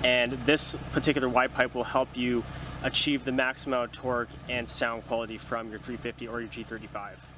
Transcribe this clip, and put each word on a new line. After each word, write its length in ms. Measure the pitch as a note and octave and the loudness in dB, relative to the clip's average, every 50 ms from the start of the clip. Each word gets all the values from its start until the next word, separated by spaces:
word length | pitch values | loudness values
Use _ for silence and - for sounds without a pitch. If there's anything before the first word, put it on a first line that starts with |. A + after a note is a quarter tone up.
| - | 6
And 300 | B2+ B2 B2 A#2+ A#2+ C3+ B2+ B2 | 6 6 6 4 2 0 0 4
this 300 | C#3+ D3+ D3+ - - - C#3 - - | 4 6 6 6 2 2 0 -6 -2
particular 360 | - D3+ C3 D#3+ C#3+ C#3+ C3 B2+ | 0 2 4 4 4 4 2 4
Y 200 | A#2+ B2 B2+ B2+ | 6 4 4 4
pipe 260 | - - B2+ B2 - | 4 2 2 2 2
will 80 | B2+ | -2
help 260 | A#2 - - C3+ C3 B2+ - | -4 2 2 2 2 2 0
you 280 | B2+ B2 B2 B2 A#2 A2+ - - - - - - - - | -2 0 2 2 0 0 -2 -8 -10 -8 -10 -8 -4 -4
achieve 400 | C3 - - - D3+ C#3+ C3+ - | 0 2 2 2 2 2 0 0
the 80 | C#3 | 0
maximum 420 | B2+ C3 C3 B2+ C3 - - C#3 C3 | 0 2 2 0 0 -4 -4 0 0
amount 220 | B2 A#2+ A#2 - | 0 0 -2 -6
of 40 | - | -6
torque 300 | - B2+ B2 A#2+ A#2 A2+ - - - - | -2 -2 0 0 -2 -4 -8 -14 -8 -4
and 200 | B2 B2 A#2+ A2+ | -4 -4 -2 -4
sound 360 | - - B2+ A#2 A#2 A2+ A2 - | -2 0 0 0 0 -4 -4 -2
quality 300 | D3+ A2+ A#2 A2 A2 A2 | -2 -2 -2 -4 -8 -10
from 320 | - - B2 A#2 A2+ A2+ | -6 -4 -4 -4 -4 -6
your 100 | G#2+ G#2+ | -10 -10
three 160 | - C3 B2 | -8 -8 -8
fifty 320 | A2 - A#2+ A#2+ - A#2+ A2+ | -6 -6 -8 -6 -6 -10 -6
or 100 | A2+ A#2+ | -6 -6
your 100 | A#2 G#2+ | -6 -6
G 140 | - A#2+ | -8 -10
thirty-five. 560 | A2 - A2+ A2 G#2 G#2 - G#2+ G2+ G2+ F#2+ - - - - | -10 -8 -10 -10 -10 -10 -10 -10 -10 -10 -14 -16 -18 -20 -20